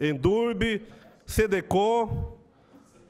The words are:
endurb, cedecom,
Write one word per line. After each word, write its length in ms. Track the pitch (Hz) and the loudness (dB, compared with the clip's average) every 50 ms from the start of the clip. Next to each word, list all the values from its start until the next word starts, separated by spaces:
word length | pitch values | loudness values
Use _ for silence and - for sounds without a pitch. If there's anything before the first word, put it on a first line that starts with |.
endurb, 800 | 143 151 151 131 131 175 202 226 233 240 233 185 220 233 214 202 214 - - - - - - - _ | -2 -2 0 0 2 2 2 2 2 0 0 0 0 0 -2 -2 -6 -10 -18 -20 -20 -20 -20 -18 _
cedecom, 1120 | - - - 220 208 196 185 - - - 185 202 220 233 233 226 214 - - - - - - - _ _ _ _ _ - - - _ _ - - | -4 0 0 2 2 2 -2 0 0 0 2 2 2 2 0 0 -2 -4 -4 -6 -6 -10 -14 -20 _ _ _ _ _ -20 -20 -20 _ _ -20 -20